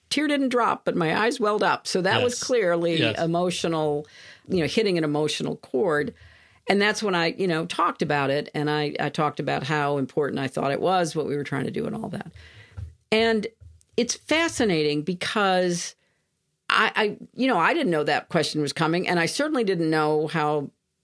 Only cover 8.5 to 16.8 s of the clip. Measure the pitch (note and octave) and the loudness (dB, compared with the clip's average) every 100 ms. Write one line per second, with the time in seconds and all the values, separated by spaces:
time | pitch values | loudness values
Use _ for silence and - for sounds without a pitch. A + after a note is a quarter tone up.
8.5 | D#3 D3+ D3+ D3 - D3 C#3+ D3+ - C#3+ | -4 -2 0 -2 -2 -4 0 -2 -2 -4
9.5 | C#3+ C3+ D3+ C#3+ D3 C3 - C#3+ B2 C3+ | -4 -2 -2 0 0 -2 -2 -2 -2 -4
10.5 | - C#3 C#3 E3 F#3 E3+ D#3+ D3 C#3+ C#3+ | -2 -2 0 0 2 0 -2 -4 -4 -4
11.5 | C3+ A#2+ - - - A3+ E3+ - - - | -4 -4 -4 -6 -6 -8 -10 -12 -16 -20
12.5 | - - - - - _ G#3+ A3+ A3+ G3 | -20 -18 -14 -14 -16 _ 0 2 0 -4
13.5 | - - - _ - A#3+ - - D4+ E4 | -12 -20 -20 _ -2 -2 -4 -2 0 0
14.5 | - A#3 E3 D3+ D3 D3+ F3+ - A3+ G3 | 0 0 2 2 0 -2 -4 -4 0 2
15.5 | F#3 F3+ F3 - - _ _ _ _ _ | 4 2 0 -6 -12 _ _ _ _ _
16.5 | _ - G3+ | _ 0 2